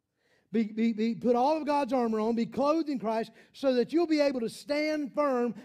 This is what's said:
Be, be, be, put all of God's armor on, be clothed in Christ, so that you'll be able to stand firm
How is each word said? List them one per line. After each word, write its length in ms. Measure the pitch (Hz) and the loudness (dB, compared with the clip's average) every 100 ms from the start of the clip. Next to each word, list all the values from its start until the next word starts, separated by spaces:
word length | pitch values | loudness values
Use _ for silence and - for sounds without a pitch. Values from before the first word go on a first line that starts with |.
| _ _ _ _ _ | _ _ _ _ _
Be, 140 | 220 | -2
be, 280 | 214 220 226 | -2 0 0
be, 220 | 208 226 | 0 -2
put 220 | 190 240 240 | 0 0 2
all 200 | 262 311 | 2 0
of 80 | |
God's 280 | 285 285 262 | 0 -2 0
armor 260 | 262 233 220 | 0 0 0
on, 160 | 214 | 0
be 100 | 233 226 | 0 -2
clothed 420 | 214 285 320 302 | 0 2 2 -2
in 100 | 262 | -4
Christ, 320 | 208 220 220 - - | -2 -4 -4 -12 -20
so 220 | - 269 | -2 0
that 180 | 247 233 | 2 2
you'll 160 | 311 339 | 0 2
be 120 | 302 | 2
able 200 | 285 269 | 2 0
to 80 | 226 | -4
stand 680 | - - 294 302 302 269 | -6 -4 -2 0 -2 -2
firm 400 | 294 294 247 240 - | 0 0 2 0 -4